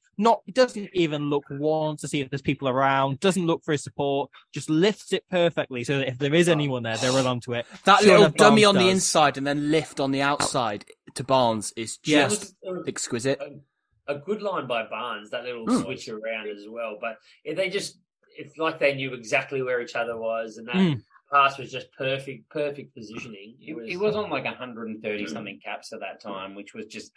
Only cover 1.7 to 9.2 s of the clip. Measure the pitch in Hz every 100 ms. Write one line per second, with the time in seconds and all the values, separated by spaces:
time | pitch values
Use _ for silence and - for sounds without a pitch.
1.7 | 156 156 151 131 151 131 139 - 135 135
2.7 | 127 139 135 135 135 196 185 170 170 -
3.7 | 147 - - 143 139 131 - _ 151 143
4.7 | 156 196 214 - 185 - 180 170 156 143
5.7 | 123 120 139 135 123 143 160 175 151 147
6.7 | 127 113 110 127 131 127 123 123 120 -
7.7 | - 190 196 208 185 156 - 208 220 208
8.7 | 190 185 190 - 170